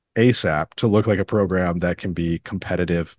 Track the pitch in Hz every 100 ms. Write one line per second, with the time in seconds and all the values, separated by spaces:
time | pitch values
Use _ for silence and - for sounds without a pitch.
0 | _ - 123 120 95 76 78 - 117 104
1 | 110 98 98 107 98 92 90 87 87 90
2 | 98 85 85 82 - 92 - 90 87 85
3 | 82